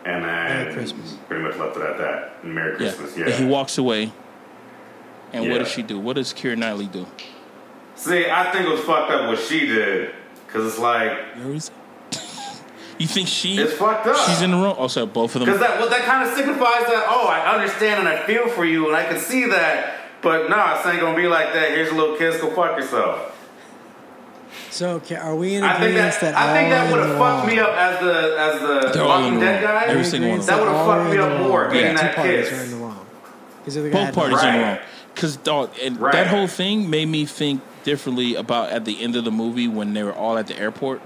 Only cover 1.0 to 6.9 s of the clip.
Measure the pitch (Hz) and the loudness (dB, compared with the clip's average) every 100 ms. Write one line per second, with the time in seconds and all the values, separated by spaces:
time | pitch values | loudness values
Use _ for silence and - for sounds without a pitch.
1 | - - - 80 78 78 78 80 78 73 | -14 -16 -8 -6 -6 -6 -6 -4 -6 -4
2 | 76 73 - - 85 80 80 - 107 92 | -4 -4 -8 -14 -8 -6 -4 -4 -6 -6
3 | 73 87 80 - 131 135 131 - 127 110 | -10 -4 -2 0 2 0 0 -2 0 0
4 | 110 - - - - - - - - - | -2 -8 -20 -20 -20 -20 -20 -20 -20 -20
5 | - - - 117 117 120 120 - 110 101 | -20 -20 -12 -6 -2 -2 -2 -6 -6 -6
6 | 110 135 120 - 127 117 113 104 101 | -4 -4 -4 -6 -4 -2 -2 -4 -6